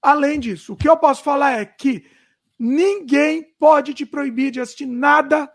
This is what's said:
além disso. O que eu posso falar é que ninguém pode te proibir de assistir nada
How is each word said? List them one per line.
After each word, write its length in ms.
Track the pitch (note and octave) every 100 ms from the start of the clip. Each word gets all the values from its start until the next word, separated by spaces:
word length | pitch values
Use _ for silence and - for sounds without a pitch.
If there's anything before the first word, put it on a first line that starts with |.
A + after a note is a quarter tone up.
além 380 | - D4 C#4+ D4+
disso. 340 | A#3 F3 -
O 40 | G3+
que 120 | D4
eu 80 | D#4+
posso 240 | D#4+ C4+
falar 380 | - C#4+ C#4+ A#3+
é 60 | G3+
que 440 | _ C4+ A3 _ _ _ _ _ _
ninguém 840 | A#3 C#4 F#4+ G4+ D4+ C#4 D4+ D#4+ D#4+ _
pode 340 | D4+ D4+ C4+
te 120 | C#4+ C#4+
proibir 440 | C#4+ C#4 A3+ C4+
de 100 | B3+
assistir 280 | B3 - C#4
nada 640 | A#3+ C#4+ D4 D4 D4+ C#4+